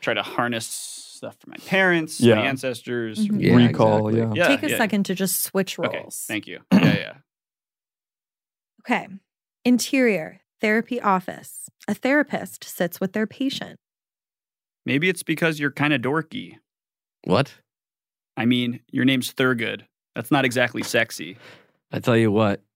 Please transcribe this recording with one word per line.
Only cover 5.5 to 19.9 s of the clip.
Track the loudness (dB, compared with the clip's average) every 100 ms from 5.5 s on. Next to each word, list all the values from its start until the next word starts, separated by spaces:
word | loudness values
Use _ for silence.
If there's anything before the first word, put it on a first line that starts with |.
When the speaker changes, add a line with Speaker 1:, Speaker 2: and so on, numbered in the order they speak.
| -2 -4 -4
Speaker 1:
Okay, | -4 -6
Speaker 3:
roles. | -10 -14 -8
Speaker 1:
thank | -8 -8
you. | -14 2
Yeah, | 4 6 2
yeah. | -4 -14 _ _ _ _ _ _ _ _ _ _ _ _ _ _ _ _
Speaker 3:
Okay. | -4 -4 -4 -14 -20 _ _ _
Interior, | 2 2 2 2 2 0 -4 -14 _ _
therapy | 0 0 -2 -2
office. | 0 0 -2 -12 -16 -20 -20 _ -8
A | -4
therapist | 0 2 0 -4 -8 -14
sits | -18 -4 -4 -4
with | -6
their | -4 -6
patient. | -4 -6 -6 -10 -16 _ _ _ _ _ _ _ _ _ _ -4
Speaker 1:
Maybe | 0 0
it's | -2
because | -4 0 0 0
you're | -4
kinda | 0 0 0
dorky. | 0 -2 -4 -10 -14 -18 _ _ _ _ _ _
Speaker 4:
What? | -2 0 0 -8 _ _ _ _ _ _ _ -2
Speaker 1:
I | 0
mean, | 2 0 -6 -8
your | 0 2
name's | 2 -2
Thurgood. | 0 0 0 -4 -6 -12